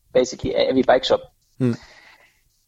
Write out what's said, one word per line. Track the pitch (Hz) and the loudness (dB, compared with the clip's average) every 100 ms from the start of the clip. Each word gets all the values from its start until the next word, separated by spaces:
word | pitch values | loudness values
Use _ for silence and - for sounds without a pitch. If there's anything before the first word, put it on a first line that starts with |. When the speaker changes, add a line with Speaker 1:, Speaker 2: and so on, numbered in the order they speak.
| _ | _
Speaker 1:
basically | 127 123 - 127 | -2 -2 -4 -6
every | 120 - 131 | -2 0 0
bike | 123 127 | 2 2
shop. | - 107 - _ _ - | 2 -2 -2 _ _ -4
Speaker 2:
Hmm. | 127 117 - - - _ _ _ _ _ | -4 -4 -10 -20 -20 _ _ _ _ _